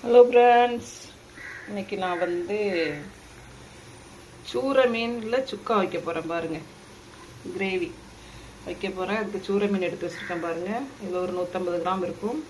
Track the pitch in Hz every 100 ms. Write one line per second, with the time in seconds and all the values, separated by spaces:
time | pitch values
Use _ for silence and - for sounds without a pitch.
0 | 240 240 247 240 240 240 247 233 - -
1 | - - - - - - - 208 196 196
2 | 185 175 175 175 175 208 208 175 160 147
3 | 147 - - - - - - - - -
4 | - - - - - 240 269 262 247 226
5 | 233 240 220 247 262 208 - 214 180 170
6 | - 165 160 170 160 156 - - - -
7 | - - - - - 185 190 185 165 -
8 | - - - - - - - 175 190 185
9 | 185 214 208 190 - 202 202 196 175 165
10 | 175 - - 170 170 165 185 233 269 -
11 | 202 180 180 180 180 185 180 175 170 190
12 | 170 - 208 302 311